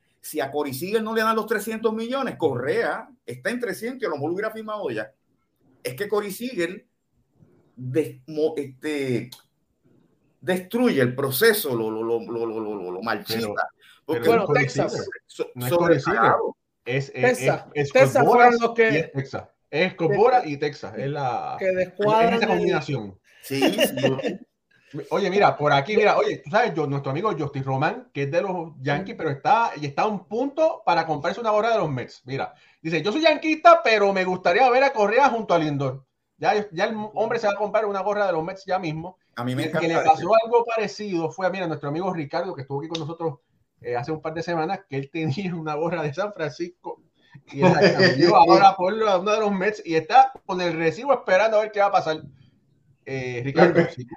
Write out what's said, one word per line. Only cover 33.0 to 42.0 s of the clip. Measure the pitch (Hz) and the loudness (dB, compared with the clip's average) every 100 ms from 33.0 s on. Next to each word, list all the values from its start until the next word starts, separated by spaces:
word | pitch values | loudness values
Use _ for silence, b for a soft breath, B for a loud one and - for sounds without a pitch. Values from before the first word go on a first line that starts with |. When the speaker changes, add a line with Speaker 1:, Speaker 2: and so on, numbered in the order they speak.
Speaker 2:
"Yo | 165 | -2
soy | 262 | 0
yanquista, | 320 302 320 311 339 330 | 2 2 0 4 6 6
pero | 233 220 202 | 6 4 4
me | 190 | 2
gustaría | 185 185 180 190 254 | 0 0 2 4 4
ver | 247 | 4
a | 277 | 2
Correa | 233 202 226 277 | 2 2 4 4
junto | 233 214 | 2 0
a | 170 | 0
Lindor." | 151 139 139 135 - _ _ _ | 0 -2 -4 -6 -14 _ _ _
Ya, | 156 208 202 | 0 0 -2
ya | 165 | -4
el | 214 220 214 | -4 -4 -8
hombre | - 220 233 | -4 -2 -2
se | 214 | -2
va | |
a | 202 | -2
comprar | 208 214 214 | -2 -2 -2
una | 196 | -2
gorra | 190 208 196 | -2 0 0
de | |
los | 170 | 0
Mets | 156 190 - | -4 -8 -6
ya | 185 | -4
mismo. | 165 156 175 - _ | -4 -8 -10 -14 _
Speaker 1:
A | - | -10
mí | 123 131 | -6 -4
me | |
Speaker 2:
Y | |
el | 156 | -4
que | 160 | -2
Speaker 1:
encanta | 165 165 | 0 2
Speaker 2:
le | 160 | 2
pasó | 156 | 2
Speaker 1:
eso. | 170 226 | 2 2
Speaker 2:
algo | 226 233 | 2 0
parecido | 233 226 202 - 208 175 160 | 0 -4 -6 -6 -6 -4 -4
fue | - 185 | -4 -4
a, | |
mira, | 190 175 | -4 -6
nuestro | 147 143 | -6 -6
amigo | 151 | -6